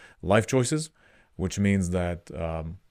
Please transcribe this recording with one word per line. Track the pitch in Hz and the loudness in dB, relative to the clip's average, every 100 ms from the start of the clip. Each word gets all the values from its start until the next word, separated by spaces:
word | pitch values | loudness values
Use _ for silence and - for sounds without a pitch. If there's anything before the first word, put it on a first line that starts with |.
| - - | -20 -8
life | 82 101 110 | 2 2 4
choices, | 131 123 156 156 _ _ _ _ - | 2 0 -2 -6 _ _ _ _ -6
which | 92 - | -4 0
means | 98 98 90 | 2 2 2
that, | 90 87 87 - - | 0 -2 -4 -8 -8
um, | 85 82 80 85 _ | -6 -4 -8 -10 _